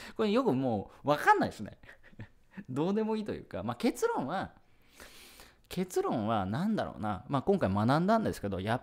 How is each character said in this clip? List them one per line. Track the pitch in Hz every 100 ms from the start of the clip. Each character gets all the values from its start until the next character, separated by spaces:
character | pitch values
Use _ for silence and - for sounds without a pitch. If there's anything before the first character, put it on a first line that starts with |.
| - -
こ |
れ | 214
よ | 233
く | 240
も | 131 135 104 - -
う | 139
分 | 147
か | -
ん | 415
な | 90
い |
で | -
す |
ね。 | 101 - - - - -
<laughs> | - - - - -
ど | 131 175
う |
で | 208
も | 214 220
い |
い | 208
と |
い | 87
う | -
か、 | 92
ま | 110
あ、 | -
結 | 269 - 466
論 | 440 135
は、 | 185 - - - - _ - - - - - - _ -
結 | 180 185 370
論 | 381 143 104
は | 110 92
何 | 123 208 190
だ | 90
ろ | -
う |
な。 | 107 92 -
ま | 139
あ、 |
今 | 196 202
回 | 104
学 | 101 113 151
ん | 185
だ | 226
ん |
で | 117
す | -
け | 101
ど、 | 92
や | 101
っ | 123